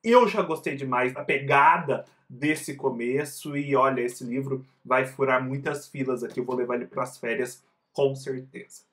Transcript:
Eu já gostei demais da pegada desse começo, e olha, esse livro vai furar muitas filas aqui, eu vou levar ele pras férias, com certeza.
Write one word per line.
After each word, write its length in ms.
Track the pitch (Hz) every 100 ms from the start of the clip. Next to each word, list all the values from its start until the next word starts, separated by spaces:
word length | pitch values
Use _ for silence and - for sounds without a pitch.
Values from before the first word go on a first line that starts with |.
Eu 240 | 226 247 262
já 140 | 208
gostei 340 | 180 156 165 139
demais 380 | 135 123 127
da 100 | 131
pegada 800 | - 139 139 139 156 175 143 117 - _ _
desse 480 | 123 147 151 - 135
começo, 800 | 135 117 120 135 151 - 156 143
e 180 | 143
olha, 280 | 135 131 127
esse 200 | 120 -
livro 420 | 123 127 135 131 - _
vai 200 | - 127 131
furar 360 | - 135 127
muitas 460 | 131 139 143 143 -
filas 340 | 143 131 120
aqui, 160 | 120 -
eu 60 |
vou 100 | 120
levar 220 | 127 120 123
ele 100 | 123
pras 320 | - 127 -
férias, 460 | 117 113 123 - _ _ _
com 220 | - 139
certeza. 680 | 135 139 131 127 180 - - _